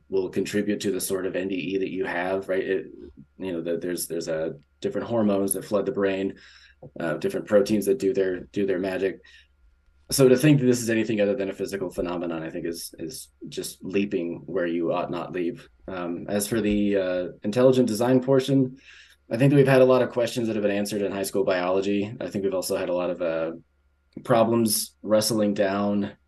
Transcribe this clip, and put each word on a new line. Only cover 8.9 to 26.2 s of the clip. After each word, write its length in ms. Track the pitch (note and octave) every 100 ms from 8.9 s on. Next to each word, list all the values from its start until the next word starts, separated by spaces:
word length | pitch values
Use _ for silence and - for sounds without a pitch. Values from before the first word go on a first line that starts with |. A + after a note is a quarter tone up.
| F#2 F#2+ - - - _ _ _ _ _ _ -
So 180 | C#3 B2+
to 80 | B2
think 260 | D3+ C3
that 40 | B2
this 160 | A#2
is 80 | A2+
anything 320 | A2+ G#2+ G#2
other 140 | G2+ F#2+
than 140 | G2
a 40 |
physical 380 | G2 F2+ G2 F2+
phenomenon, 500 | G2 F2+ F2 E2+ D#2+
I 80 | E2
think 160 | F2 E2+
is, 300 | E2 - -
is 320 | D#2+ - - _ -
just 340 | F#2 F2 -
leaping 580 | F#2 G2+ G2+ F#2+ E2+ D2 C#2+
where 200 | F2+ F2
you 240 | E2+ E2
ought 200 | F2 D#2
not 200 | F2 -
leap. 280 | F2 E2+ - - _ -
Um, 380 | F#2 F2 F2 -
as 200 | G2+ -
for 120 | A2+
the, 380 | G#2 G#2 G#2 G2
uh, 300 | F#2 F2+ F2 -
intelligent 440 | G#2+ B2 C3 B2+ A2
design 320 | G#2+ A#2+ B2+
portion, 580 | C3 C3+ C#3 C3+ B2+ - - - - _ -
I 60 | A2+
think 120 | C#3
that 60 | C#3+
we've 120 | C3
had 140 | C3
a 40 | B2+
lot 180 | B2+
of 80 | A#2
questions 340 | - - B2+ A2
that 100 | G#2+
have 60 |
been 80 | G2+
answered 320 | G2+ - G#2
in 100 | F#2
high 120 | G2
school 200 | F#2+ G2+
biology. 720 | F#2+ F2+ F2+ F#2+ G2 G2+ G#2 C3
I 80 | F2
think 140 | G#2
we've 100 | F#2+
also 240 | F#2 F2+ F#2
had 120 | F2+
a 40 |
lot 160 | F2 F2+
of, 120 | E2+
uh, 280 | E2+ D#2+ D#2+ E2+ _ _ _ _ _ A2
problems 720 | - A#2 A2 A#2 A2 - - _
wrestling 500 | G2 G#2+ G#2+ A2 G#2
down 580 | G2+ G2 G2+ G2+ G2+ G2 -